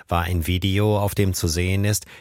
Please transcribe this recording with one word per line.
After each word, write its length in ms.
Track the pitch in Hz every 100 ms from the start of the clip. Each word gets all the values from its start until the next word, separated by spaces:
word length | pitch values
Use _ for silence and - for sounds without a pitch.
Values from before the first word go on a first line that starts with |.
| -
war 140 | 85
ein 240 | 85 90 80
Video, 520 | 90 98 98 107 104
auf 160 | 101
dem 200 | - 98
zu 120 | 90 85
sehen 380 | 80 90 98
ist, 220 | 104 104 - -